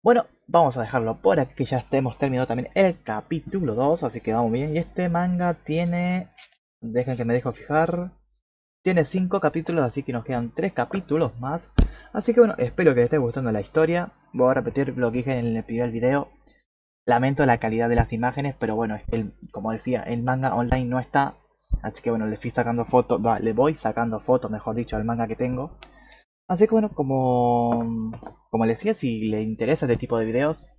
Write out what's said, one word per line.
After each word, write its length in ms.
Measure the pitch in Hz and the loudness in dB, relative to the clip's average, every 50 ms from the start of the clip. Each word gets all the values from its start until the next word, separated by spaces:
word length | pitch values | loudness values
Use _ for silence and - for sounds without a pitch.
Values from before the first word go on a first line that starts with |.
Bueno, 260 | _ 190 240 240 220 - _ _ _ | _ 6 4 4 2 -2 _ _ _
vamos 300 | - - 170 165 139 123 | 2 4 4 4 4 2
a 60 | 127 110 | -2 -6
dejarlo 380 | 107 - 127 113 110 110 - | -2 0 0 0 0 -4 0
por 200 | - 190 196 160 | 2 2 4 4
aquí, 160 | 135 - - | 2 -2 -2
que 80 | - 139 | -4 -4
ya 200 | - 135 123 - - | -2 -2 -4 -2 0
hemos 260 | - 135 135 123 110 | 0 0 0 0 -2
terminado 300 | - 143 139 131 127 127 | -2 -2 -2 0 0 -2
también 240 | 123 117 123 123 - - | -2 -2 -4 -4 -4 2
el 260 | - 196 190 170 - _ | 2 2 2 2 -2 _
capítulo 720 | - 107 107 104 - 165 160 - - - 196 175 127 104 | -8 -8 -8 -6 -6 -6 -6 -6 -6 -6 -2 -2 -2 0
dos, 300 | 117 131 143 165 165 156 | 2 2 2 2 2 0
así 160 | 123 110 117 | -4 -6 -6
que 140 | - - 110 | -4 -2 0
vamos 180 | 113 120 113 113 | 0 2 0 0
bien. 200 | 127 143 156 151 | -2 -2 -2 -2
Y 60 | 165 | -4
este 300 | 165 - - - 180 180 | -4 -4 -4 -4 -2 0
manga 460 | 170 175 175 180 180 180 180 175 170 | 0 0 0 0 0 0 0 -2 -2
tiene... 760 | - _ - 151 165 175 175 175 175 175 180 180 185 180 - _ - - - _ _ _ _ _ _ | -4 _ -4 -2 -2 0 0 -2 -2 -2 -2 -2 -2 -4 -8 _ -20 -20 -20 _ _ _ _ _ _
Dejen 360 | - 233 220 - 123 - 127 | -14 -4 -2 -2 -2 -2 -2
que 80 | 117 120 | -2 0
me 100 | 117 120 | 0 0
dejo 180 | - - 127 113 | 0 0 -2 -8
fijar, 600 | - - - 147 156 165 170 170 175 180 185 - _ _ _ _ _ _ _ _ _ _ _ _ _ _ | -8 -8 -2 2 2 2 2 0 -4 -6 -8 -12 _ _ _ _ _ _ _ _ _ _ _ _ _ _
tiene 200 | 185 185 175 151 | 2 4 4 2
cinco 360 | - - 190 185 180 208 196 | 2 0 -2 -2 0 0 0
capítulos, 420 | 190 151 - 165 160 - 170 165 139 | 0 0 0 0 -4 -2 0 0 0
así 220 | 120 - 139 139 | 0 -2 -4 -6
que 80 | - 123 | -4 -6
nos 120 | 120 113 | -6 -4
quedan 300 | - 131 120 120 117 - | -4 -4 -4 -4 -4 -4
tres 180 | - 165 196 - | -4 -4 -4 -2
capítulos 640 | - 117 - - 196 185 - 147 156 165 123 104 113 | -2 -4 -2 -4 -8 -4 -2 0 0 0 0 -2 -6
más. 320 | 120 131 156 170 - - - - - - - - - - - | -8 -6 -6 -6 -8 0 2 2 2 2 0 -12 -20 -8 -8
Así 180 | - 208 - 226 | -4 -2 2 6
que 80 | 240 | 6
bueno, 140 | 233 208 - | 6 6 6
espero 360 | - - - - - 180 156 135 | -2 -4 -4 0 4 4 4 6
que 80 | 120 | 6
les 40 | 120 | 4
esté 140 | 117 - 151 | 4 2 0
gustando 340 | 131 117 113 139 131 117 110 | 0 0 -2 -2 -2 -2 -2
la 80 | 104 | -2
historia. 520 | 98 - _ 160 160 160 170 175 175 - _ _ _ _ - | -4 -2 _ 2 2 4 2 0 -2 -4 _ _ _ _ 0
Voy 180 | 117 127 127 | 2 4 4
a 40 | 131 | 4
repetir 420 | 131 113 113 104 139 139 135 127 | 2 0 -2 -2 -2 -2 -2 -2
lo 160 | 127 123 117 113 | 0 0 0 0
que 60 | 123 | -2
dije 200 | 123 135 135 123 | -2 -2 -2 -2
en 180 | 117 117 113 | -2 -2 -2
el 80 | 113 107 | -4 -4
primer 260 | - 113 113 123 120 | -4 -4 -2 -2 -2
video. 400 | 113 113 113 127 135 143 139 - _ _ _ - _ _ _ _ _ _ _ _ _ _ _ | -2 0 0 2 2 0 -2 -6 _ _ _ -20 _ _ _ _ _ _ _ _ _ _ _
Lamento 400 | - - 120 127 135 139 135 147 | 0 2 2 2 0 2 2 4
la 140 | 135 120 113 | 4 4 2
calidad 320 | - 113 110 113 117 117 | 0 -2 0 0 2 2
de 60 | 120 | 2
las 180 | 120 117 - 120 | 2 2 0 0
imágenes, 400 | 113 117 123 123 139 139 143 135 - | -2 -2 -2 -2 -2 -6 -6 -4 -4
pero 180 | 120 110 107 | -4 -4 -2
bueno, 180 | 110 117 110 107 | -2 -2 -4 -4
es 100 | 104 - | -6 -6
que 120 | - - | -4 -4
el, 180 | 113 110 101 - _ - - - | -4 -4 -6 -10 _ -20 -14 -12
como 200 | 104 98 110 113 | -8 -6 -6 -6
decía, 280 | - - 127 123 113 | -6 -4 -4 -4 -4
el 220 | - - 120 117 117 | -4 -4 -6 -4 -2
manga 340 | 127 127 131 131 131 - | -2 -2 0 0 -2 0
online 300 | 120 120 120 127 131 127 | 0 0 0 0 -2 0
no 120 | 120 123 127 | -2 -4 -4
está. 380 | 123 - - 139 139 139 - _ _ _ _ _ _ _ - - - | -4 0 0 0 0 0 -4 _ _ _ _ _ _ _ -6 -4 -4
Así 180 | 110 107 - | -8 -10 -6
que 80 | - 120 | -4 -2
bueno, 180 | 117 110 110 | -2 -2 -2
le 100 | 107 107 | -4 -6
fui 120 | - - 123 | -6 -8 -6
sacando 380 | - - 117 117 117 120 117 | -2 -2 -2 0 0 -2 -2
fotos, 340 | - - 123 123 - 123 - 107 | 2 2 2 4 4 0 0 2
va, 160 | 117 233 - | 0 0 2
le 120 | - 226 214 | 0 -2 2
voy 220 | 226 262 156 156 | 2 2 2 2
sacando 460 | - - 113 107 - 120 117 113 104 | 0 -4 -4 -2 -2 -2 -2 -2 -4
fotos, 300 | - - 127 127 123 104 | 0 0 0 2 2 -4
mejor 240 | 107 104 - - 110 | -8 -6 -6 -4 -4
dicho, 220 | 117 117 - - | -4 -4 -4 -4
al 80 | 107 110 | -4 -2
manga 240 | 113 117 117 117 107 | -2 -2 -2 -2 -4
que 80 | 110 | -2
tengo. 400 | - 123 127 127 127 135 165 - - - - - - - - - - _ _ _ _ _ _ | -4 -4 -4 -2 -6 -6 -10 -12 -18 -20 -20 -20 -20 -20 -20 -20 -20 _ _ _ _ _ _
Así 160 | 185 170 208 | 2 2 4
que 40 | 220 | 4
bueno, 240 | 226 220 214 208 185 | 4 2 2 0 -2
como, 1160 | - 147 131 135 131 131 127 123 123 120 120 120 120 117 117 117 117 117 113 113 113 110 113 113 120 - - - _ _ _ | -4 -2 0 0 2 2 2 4 4 4 4 2 2 2 2 0 0 -2 -4 -4 -4 -6 -6 -8 -10 -16 -18 -20 _ _ _
como 140 | - 113 113 | -2 0 2
les 140 | 113 117 - | 2 0 0
decía, 160 | - 208 220 | 0 -2 -2
si 340 | - - 127 113 110 110 110 | -2 -2 -4 -4 -2 -2 -2
les 160 | 107 107 110 | -2 -2 -2
interesa 400 | 110 110 - 117 120 151 - - | -4 -4 -4 0 0 0 0 2
este 140 | 127 117 - | 0 0 0
tipo 180 | - - 120 | 0 -2 -2
de 80 | 113 113 | -2 0
videos 420 | 110 110 123 139 151 165 - - - _ | 0 0 0 0 0 -2 -4 -10 -20 _